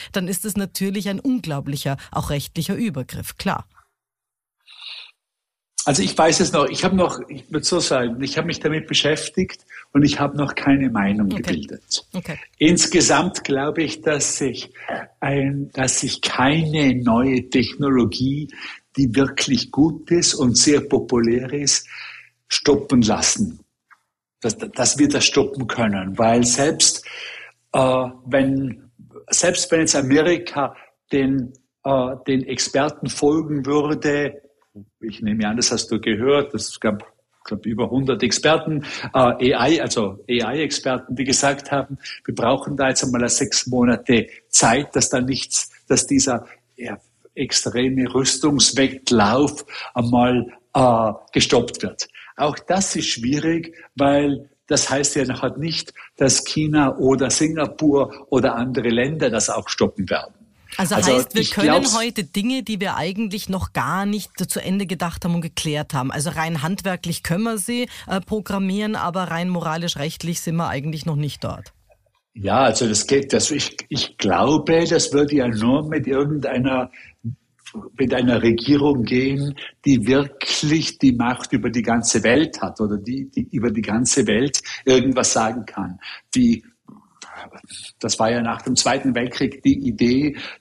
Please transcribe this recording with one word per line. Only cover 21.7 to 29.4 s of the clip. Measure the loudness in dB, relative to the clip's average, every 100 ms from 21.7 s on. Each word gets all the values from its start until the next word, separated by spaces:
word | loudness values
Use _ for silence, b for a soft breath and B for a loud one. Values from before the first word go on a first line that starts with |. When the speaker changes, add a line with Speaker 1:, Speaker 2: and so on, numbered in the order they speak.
| -2 -4 B B B B B -6
Speaker 2:
stoppen | -2 2 2 4 4
lassen. | 4 2 0 0 -2 -6 _ _ _ _ _ _ _ _
Dass, | -4 -4
dass | -6 -2 0 4
wir | 4
das | 4 2
stoppen | 2 0 -2 -6
können, | -2 0 0 -2 2
weil | 4 4
selbst, | 4 2 0 2 2 0 -6 B B B B B _
äh, | 2 2 2 -2 -8
wenn, | -2 2 2 0 -2 -8 -16 _ -20 -20 -4
selbst | 0